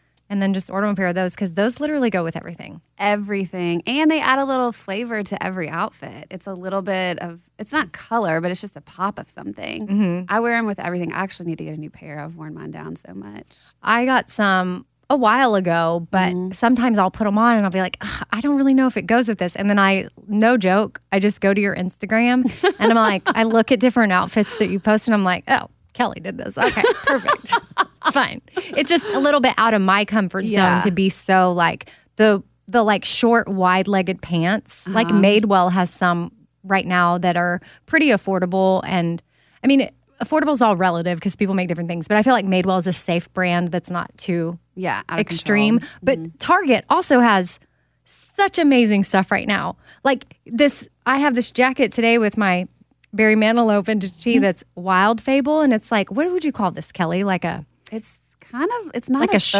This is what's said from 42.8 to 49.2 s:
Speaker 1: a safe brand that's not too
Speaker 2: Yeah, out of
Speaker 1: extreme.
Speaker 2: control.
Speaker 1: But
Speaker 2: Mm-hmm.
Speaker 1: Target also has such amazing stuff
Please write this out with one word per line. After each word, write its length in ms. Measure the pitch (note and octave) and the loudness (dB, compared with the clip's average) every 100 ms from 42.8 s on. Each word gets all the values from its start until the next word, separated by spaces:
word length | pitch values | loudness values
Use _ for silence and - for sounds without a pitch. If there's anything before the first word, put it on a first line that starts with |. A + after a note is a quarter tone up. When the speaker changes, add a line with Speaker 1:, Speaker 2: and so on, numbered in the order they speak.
| F3+ | 0
Speaker 1:
a 60 | |
safe 400 | E3 - E3+ - | 0 0 -2 -4
brand 360 | F#3+ F3+ F3 F3 | -4 0 0 -2
that's 180 | F3 - | -4 -6
not 200 | F3 - - | -8 -8 -8
too 400 | - E3+ E3 F3 _ | -4 -2 -4 -8 _
Speaker 2:
Yeah, 280 | F#3 F3 G2+ - | -8 -6 -6 -6
out 100 | G#3+ | -6
of 20 | |
Speaker 1:
extreme. 580 | G#3 - - G#3 G#3+ A#3 | -4 -2 0 2 2 0
Speaker 2:
control. 200 | - - | -2 -6
Speaker 1:
But 160 | F3+ E3 | -2 -2
Speaker 2:
Mm-hmm. 180 | E3 - | -4 -4
Speaker 1:
Target 460 | - F4+ D#4 G#3+ - | 2 2 4 2 2
also 300 | E4 - B3+ | 0 4 4
has 380 | A#3 F#3+ F3+ - _ _ _ _ | 6 4 2 -4 _ _ _ _
such 540 | - - - - G4 - | -20 -18 -8 0 0 2
amazing 440 | D4+ B3+ A3 G3+ | 4 4 4 2
stuff 260 | - F#3+ | 2 2